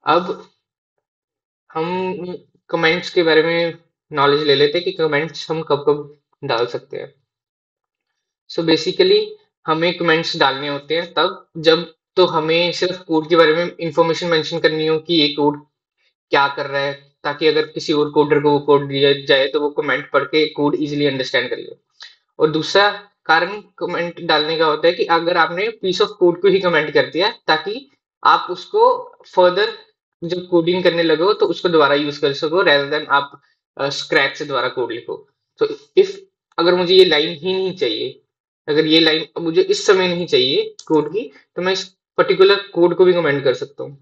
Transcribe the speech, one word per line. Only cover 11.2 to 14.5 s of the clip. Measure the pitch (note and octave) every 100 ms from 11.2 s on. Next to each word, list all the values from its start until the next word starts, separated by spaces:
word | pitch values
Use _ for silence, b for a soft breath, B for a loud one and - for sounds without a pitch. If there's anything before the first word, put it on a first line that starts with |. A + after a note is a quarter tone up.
| F3 F#3+ _ E3
जब | D#3 D#3+ F3+ _ _ -
तो | F3
हमें | E3+ D#3 E3 F3
सिर्फ | D#3+ F3+ F3+
code | - D#3+ D#3
के | E3
बारे | D#3+ D#3+
में | F3 -
information | E3 D3 E3+ D3+ F3
mention | D#3+ D3+